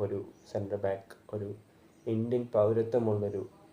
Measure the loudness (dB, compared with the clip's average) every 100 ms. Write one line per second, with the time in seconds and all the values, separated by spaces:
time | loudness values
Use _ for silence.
0 | -2 -4 -6 -16 -8 -6 -4 -2 -2 -2
1 | -8 -20 -10 -8 -8 -10 -18 -20 -20 -10
2 | -2 -2 0 0 2 4 4 4 2 2
3 | 2 2 0 -4 -8 -14 -20